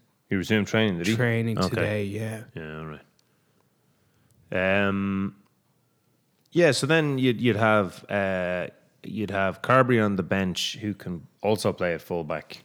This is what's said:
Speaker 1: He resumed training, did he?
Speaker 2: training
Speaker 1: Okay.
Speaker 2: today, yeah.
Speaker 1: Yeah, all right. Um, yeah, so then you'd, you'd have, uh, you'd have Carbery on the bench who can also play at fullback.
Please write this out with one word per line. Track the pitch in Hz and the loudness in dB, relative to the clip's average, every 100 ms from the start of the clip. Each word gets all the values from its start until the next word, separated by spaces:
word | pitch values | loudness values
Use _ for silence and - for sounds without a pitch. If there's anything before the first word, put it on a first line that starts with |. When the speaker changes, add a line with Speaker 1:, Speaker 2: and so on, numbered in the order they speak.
| _ _ - | _ _ -4
Speaker 1:
He | 98 | -2
resumed | 85 110 98 | 2 0 2
training, | 113 107 87 | 2 2 0
did | 90 | 0
he? | 113 | 2
Speaker 2:
training | 120 113 113 107 | 2 0 -2 0
Speaker 1:
Okay. | 92 | 0
Speaker 2:
today, | 104 104 104 101 | 0 0 -2 -4
yeah. | 101 110 110 - 82 | -4 -6 -8 -12 -12
Speaker 1:
Yeah, | 78 78 | -12 -10
all | 80 73 - _ _ _ _ _ _ _ _ _ _ _ _ _ - | -10 -14 -18 _ _ _ _ _ _ _ _ _ _ _ _ _ -6
right. | 95 95 98 101 | -2 2 2 2
Um, | 98 98 98 98 - _ _ _ _ _ _ _ _ _ _ _ | 0 0 -2 -2 -6 _ _ _ _ _ _ _ _ _ _ _
yeah, | 165 165 | 4 4
so | 135 135 | 4 4
then | 160 147 135 | 4 2 2
you'd, | 131 113 | 2 4
you'd | 123 104 | 2 4
have, | 113 107 92 - - | 6 4 2 -4 -4
uh, | 101 98 92 90 90 85 - _ _ | -2 0 0 -2 -2 -4 -10 _ _
you'd | - 101 101 | -10 -6 -4
have | 101 95 87 | 0 0 -2
Carbery | - 127 123 117 | -2 0 2 2
on | 107 95 | 0 -2
the | |
bench | 82 98 92 85 - - | -2 -2 -2 -4 -6 -6
who | 104 95 | -8 -8
can | 92 85 - _ | -10 -12 -12 _
also | 101 107 107 | -2 0 -2
play | - 90 | -2 -2
at | 80 | -4
fullback. | - 87 78 78 - - | -4 -6 -4 -8 -8 -20